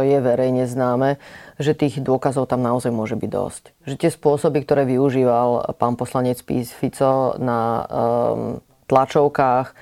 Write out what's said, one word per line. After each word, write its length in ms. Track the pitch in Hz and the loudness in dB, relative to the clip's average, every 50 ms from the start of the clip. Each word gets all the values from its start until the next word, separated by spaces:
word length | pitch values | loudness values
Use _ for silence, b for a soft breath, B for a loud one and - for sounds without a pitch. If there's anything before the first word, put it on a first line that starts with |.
| 135 | 2
je 160 | 139 143 139 | 2 2 2
verejne 480 | 127 127 120 127 131 127 127 127 127 123 | 2 2 2 2 2 0 0 0 -2 -2
známe, 480 | 123 131 127 123 123 127 131 139 139 139 B B B B B B B | -2 -2 0 0 2 2 2 0 0 -2 B B B B B B B
že 160 | B 143 147 156 | B -2 -2 0
tých 240 | - 151 139 - | 0 0 -2 -2
dôkazov 480 | 143 135 131 131 131 - 143 131 139 127 | -4 -2 0 0 0 0 0 0 0 -2
tam 160 | - 127 127 | 0 0 0
naozaj 320 | 123 117 120 127 - 123 117 | 0 0 0 0 -2 -2 -2
môže 240 | 110 110 110 113 | -2 -4 -4 -4
byť 140 | 104 104 107 107 | -4 -4 -4 -4
dosť. 300 | 98 98 92 - - _ - _ _ - 135 | -4 -6 -6 -8 -14 _ -20 _ _ -12 -10
Že 60 | 139 | -6
tie 140 | - - 170 - | -2 -2 -2 -2
spôsoby, 480 | - - 151 143 143 - 165 139 147 | 2 0 2 2 2 2 0 0 0
ktoré 240 | 135 - 147 139 139 | 0 2 2 2 2
využíval 880 | 127 127 127 139 139 123 131 131 123 117 117 123 123 120 - - - - - | 2 2 2 2 2 2 2 2 4 4 2 2 2 0 0 -2 -4 -4 -2
pán 160 | 117 120 120 | -2 -2 -2
poslanec 400 | - 123 - - 131 127 123 123 123 - | -2 -6 -4 -2 -2 -2 -2 -2 -4 -6
Pí-, 240 | - 143 127 117 - | -6 -4 -4 -4 -6
Fico 640 | - - - 123 - - 139 135 131 135 131 123 - - | -8 -6 -6 -6 -2 0 2 2 2 2 0 -2 -2 -2
na, 400 | 123 123 117 117 113 117 113 113 - - | -2 -2 -2 0 0 -2 -2 -4 -4 -4
ehm, 720 | - 135 120 117 120 120 120 117 113 113 113 110 - 120 _ _ _ _ _ | -4 -2 0 0 0 0 0 0 -2 -4 -4 -6 -8 -10 _ _ _ _ _
tlačovkách 840 | - - 131 131 - - 160 143 143 143 - 139 127 123 127 135 - - B | 0 2 2 2 2 2 2 2 2 2 2 2 2 2 0 -2 -4 -10 B